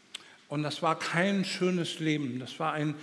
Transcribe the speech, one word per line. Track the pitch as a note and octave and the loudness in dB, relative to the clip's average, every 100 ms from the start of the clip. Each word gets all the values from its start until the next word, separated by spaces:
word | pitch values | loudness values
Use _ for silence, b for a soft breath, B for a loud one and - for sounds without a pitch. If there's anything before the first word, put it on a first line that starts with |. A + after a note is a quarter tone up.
| _ B B B B | _ B B B B
Und | D3 | -2
das | D3+ - | -2 0
war | E3 D#3+ | 2 2
kein | - E3 F#3+ G3+ F3+ | 0 2 4 2 0
schönes | - F3+ F3+ D#3 - | 0 2 2 0 -2
Leben. | D#3 D3+ C#3 B2 | 0 0 -2 -6
Das | B2+ - | -8 -4
war | D#3 | -2
ein | D3+ D3+ D3 | 0 -2 -2